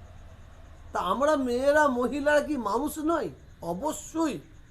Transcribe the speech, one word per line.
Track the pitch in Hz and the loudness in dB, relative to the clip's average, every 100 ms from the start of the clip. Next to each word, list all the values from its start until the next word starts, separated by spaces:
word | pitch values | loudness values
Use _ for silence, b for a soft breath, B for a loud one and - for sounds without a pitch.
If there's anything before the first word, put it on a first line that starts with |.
| - - - - - - - - - | -20 -20 -20 -20 -20 -20 -20 -20 -8
"তা | 214 | -4
আমরা | 180 226 285 302 | -2 2 2 2
মেয়েরা, | 254 240 277 294 294 | 0 2 4 6 4
মহিলারা | 247 220 285 285 294 | 2 0 0 2 2
কি | 269 294 | 2 -2
মানুষ | 208 220 294 320 | 0 0 -2 -2
নয়?" | 302 330 185 127 - - | -2 0 -4 -10 -20 -10
অবশ্যই। | 170 175 294 - - 320 320 175 - - - | -8 -4 -4 -6 -6 -2 -2 -4 -10 -20 -20